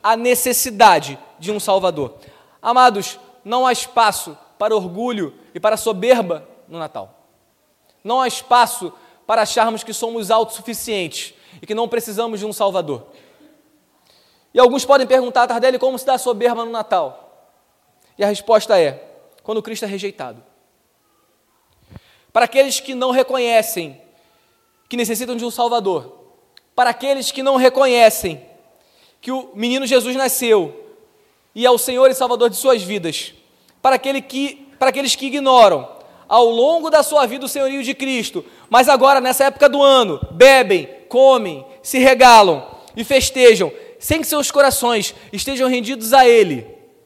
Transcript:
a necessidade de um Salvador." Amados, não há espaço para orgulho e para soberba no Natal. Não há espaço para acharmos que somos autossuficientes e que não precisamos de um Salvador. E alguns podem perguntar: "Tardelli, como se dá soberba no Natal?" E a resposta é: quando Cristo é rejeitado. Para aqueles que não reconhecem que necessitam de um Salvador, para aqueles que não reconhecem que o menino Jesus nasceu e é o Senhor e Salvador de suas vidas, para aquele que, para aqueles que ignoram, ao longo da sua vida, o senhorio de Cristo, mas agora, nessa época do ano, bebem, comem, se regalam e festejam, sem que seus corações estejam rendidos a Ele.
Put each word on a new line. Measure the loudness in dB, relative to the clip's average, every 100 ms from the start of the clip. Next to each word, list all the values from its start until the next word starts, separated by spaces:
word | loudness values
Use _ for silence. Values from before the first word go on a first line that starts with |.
a | -2 0
necessidade | 0 0 -2 -4 -4 4 4 4 0 -12 -20 _
de | -10
um | -8
Salvador." | -2 -2 -2 -4 -8 -12 -20 _ _ _
Amados, | -2 2 2 2 -6 -14 -20 _
não | -8 -4 -2
há |
espaço | -2 -4 0 0 -2 -8 -18 _ -8
para | -4 -2
orgulho | -4 -8 -8 -6 -8 -12 _
e | -6
para | -4 -2
soberba | -4 -2 2 2 0 -8 -12 _ _
no | -16
Natal. | -14 -14 -16 _ _ _ _ _ _ _ _ _
Não | -6 -4
há | -4
espaço | -6 0 2 2 -2 -12 -16 _ _ -4
para | -2
acharmos | 0 0 -2 -2
que | -10
somos | -10 -10 -8 -2
autossuficientes | -2 -2 -8 -14 -12 -8 -8 -8 -10 -16 -20 _ -20
e | -10
que | -6
não | -4
precisamos | -6 -6 -6 -6 -8
de | -10
um |
Salvador. | -4 -4 -4 -6 -10 -14 _ _ _ _ _ _ _ _ _ _ _ _ _ _
E | 2
alguns | 2 2
podem | 2 2 2
perguntar: | 0 0 -2 -2
"Tardelli, | 0 0 0
como | -2 -4
se | -4
dá | -2
soberba | -2 -2 -2 -2 -6
no |
Natal?" | -8 -4 -4 -4 -10 -20 _ _ _ _ _ _ _ _ -6
E |
a | -4
resposta | -4 0 0 2 0
é: | 0 -4 -14 -20 _ _
quando | -10 -10
Cristo | -8 -10 -10
é |
rejeitado. | -10 -12 -12 -16 -18 _ _ _ _ _ _ _ _ _ _ _ _ _ _ _ -20 _ _ _
Para | -4 0
aqueles | 0 0 -4
que | -10
não | -6 -2
reconhecem | -2 -2 -2 0 0 -2 -6 -12 -16 _ _ _ _ _ _ _ _ _
que | -6
necessitam | -4 -6 -8 -8
de | -8
um |
Salvador, | -4 -2 -2 -2 -4 -6 -18 _ _ _ _ _ -2
para | -2
aqueles | -2 -4 -4 -4
que | -6
não | -2 2
reconhecem | 2 2 2 4 4 2 -6 -10 -18 _ _ _ _ _ _ _
que | -10
o | -10 -10
menino | -8 -4 -4 0
Jesus | 0 0 -4
nasceu | -4 -2 2 2 0 -8 -20 _ _ _ _ _ _ 0
e | 2
é |
o | 2
Senhor | 0 2 2
e |
Salvador | 2 -2 0 -2
de | 0
suas | 0 0
vidas, | -2 -8 -8 -10 -12 -18 _ _ _ _
para | 0 0
aquele | -2 -6
que, | -8 -8 -8 -10 -20 _
para | -2
aqueles | -2 -4 -4
que | -6
ignoram, | -4 2 6 6 4 -4 -18 -20 _ 0
ao | 2 4
longo | 2 0 0 2
da | 2
sua | 2 0 0
vida, | -4 -8
o |
senhorio | -6 -4 -4
de | -8
Cristo, | -6 -6 -6 -6 -10 -14 -18 _
mas | 2 4
agora, | 4 4 4
nessa | 2 0 -2
época | 4 4
do | 6
ano, | 4 4 2 -4 -8
bebem, | 4 6 6 4 0 -2 -16 -4
comem, | 2 4 4 -2 -10 -16 -18
se | -6 2
regalam | 4 6 8 8 8 2 -6 -20 -18 -14
e |
festejam, | -2 0 0 4 6 6 2 -6 -20 -14
sem | -6 -4
que | -2
seus | -4 -2
corações | 2 2 0 -2 -2 -4 -10 -14
estejam | -10 -8 -4 -2
rendidos | -2 -6 -8 2
a | 6 6
Ele. | 6 4 -2 -10 -20 _ _